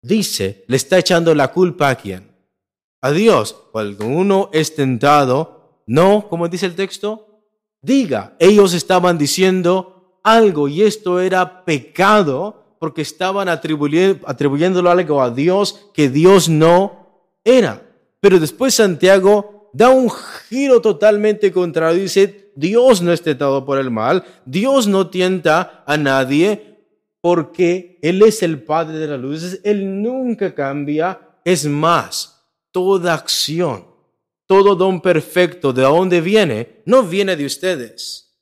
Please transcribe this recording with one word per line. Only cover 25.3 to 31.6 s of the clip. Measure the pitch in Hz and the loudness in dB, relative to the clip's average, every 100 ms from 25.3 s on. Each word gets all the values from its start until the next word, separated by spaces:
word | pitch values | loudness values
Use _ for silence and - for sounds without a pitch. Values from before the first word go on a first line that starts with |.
| 185 160 156 180 - - | -2 0 0 -2 -14 -6
a | 151 | -2
nadie, | 143 135 127 143 185 208 - _ _ _ _ _ | 0 0 0 0 0 -2 -10 _ _ _ _ _
porque | 170 175 156 - 175 180 180 _ | -2 -2 -4 -2 -2 -2 -8 _
Él | 151 185 | -4 4
es | 220 214 | 2 2
el | 170 156 | -4 -6
Padre | - 156 160 156 | -4 -4 -4 -8
de | 156 | -8
las | 139 | -8
luces, | 131 156 175 190 | -8 -10 -10 -8
Él | 208 208 196 196 | -4 -4 -4 -6
nunca | 220 254 254 220 190 | -6 -6 -6 -6 -6
cambia. | 147 139 143 143 151 170 185 _ _ | -6 -8 -6 -6 -4 -4 -6 _ _
Es | - 180 | -2 -2